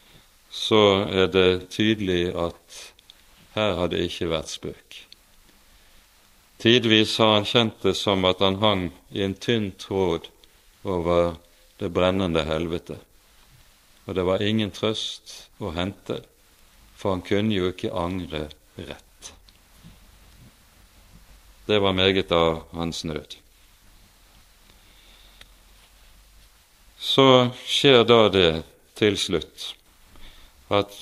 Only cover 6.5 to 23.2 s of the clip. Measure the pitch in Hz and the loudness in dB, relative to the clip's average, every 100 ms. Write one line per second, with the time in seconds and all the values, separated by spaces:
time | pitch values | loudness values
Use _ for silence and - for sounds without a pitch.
6.5 | - 113 120 110 110 107 - 110 107 104 | -2 2 2 4 4 2 2 2 2 2
7.5 | 123 113 - 98 92 - 98 92 92 98 | 0 0 -2 -2 -2 -2 0 2 2 0
8.5 | 95 107 98 87 - _ 101 98 95 - | 0 0 0 -4 -10 _ -6 -6 -4 -4
9.5 | 117 104 - - 98 92 82 - _ _ | -4 -4 -10 -6 -2 -2 -2 -8 _ _
10.5 | _ _ _ 98 90 82 87 85 82 - | _ _ _ -6 -4 0 2 0 -4 -16
11.5 | _ _ - 101 87 92 95 95 80 78 | _ _ -10 -6 0 0 0 -2 -2 -2
12.5 | 78 85 82 - - - _ _ _ _ | -4 -4 -8 -10 -16 -18 _ _ _ _
13.5 | - - _ _ _ - 92 90 95 104 | -20 -20 _ _ _ -8 -4 0 0 0
14.5 | 110 104 - 107 110 - - - - - | -2 -2 -4 -4 -4 -8 -12 -18 -20 -20
15.5 | _ 104 82 92 - - - - _ _ | _ -8 -6 -6 -8 -10 -12 -12 _ _
16.5 | _ _ _ - - 104 92 87 101 110 | _ _ _ -20 -8 -4 -4 -2 -2 0
17.5 | 101 92 90 110 - 87 92 80 76 76 | -2 -4 -6 -8 -6 -6 -6 -8 -10 -10
18.5 | - _ - - 71 _ _ - - _ | -14 _ -18 -16 -18 _ _ -20 -20 _
19.5 | _ _ _ - - - _ - - - | _ _ _ -20 -20 -20 _ -20 -20 -20
20.5 | _ _ _ _ _ - - - - - | _ _ _ _ _ -20 -20 -20 -20 -20
21.5 | - - 104 98 92 95 95 90 85 82 | -14 -2 0 2 2 2 2 2 2 2
22.5 | 80 73 85 85 80 85 76 | 0 -6 -8 -6 -6 -8 -10